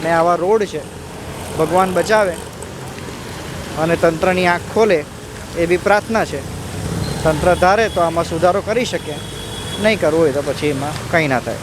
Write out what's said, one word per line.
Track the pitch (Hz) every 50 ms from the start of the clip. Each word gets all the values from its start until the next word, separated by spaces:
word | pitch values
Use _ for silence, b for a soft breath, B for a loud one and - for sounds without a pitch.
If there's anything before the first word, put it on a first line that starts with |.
| 156
ને | 160 170
આવા | 165 165 175 175
રોડ | 170 165 185 214 226 208
છે. | 175 - 151 135 - - - - - - - - - - - - - - -
ભગવાન | 160 156 165 185 185 185 180
બચાવે | 175 170 - 220 214 208 190 165 - - - - - - - - - - - - - - - - - - - - - - - - - - - - -
અને | 156 165 170
તંત્રની | 165 - 165 165 160 170 180 185 185 185 175
આંખ | 175 170 170 - -
ખોલે | 214 226 214 185 156 147 151 - - - - - - - - - 165
એવી | 170 165 175 180
પ્રાર્થના | - 208 202 208 202 - 226 220 180
છે. | 147 - 139 - - - - - - - - - - - - - - - - -
તંત્ર | 160 156 151 160 180 175
ધારે | 175 185 180 196 214 226 208
તો | 160 185
આમાં | 170 165 160 170 170
સુધારો | 165 180 165 165 180 180 202
કરી | 185 196 214 233 254
શકે, | - - 165 147 147 147 143 - - - - - - - - - - - -
નહીં | 196 214 220 180
કરવો | - 156 147 165
હોય | 165 151
તો | 127 143
પછી | 139 147 135 - - 147
એમાં | 147 135 139 147 156 - - -
કંઈ | - 170 160 143
ના | 135 120
થાય. | 113 117 113 113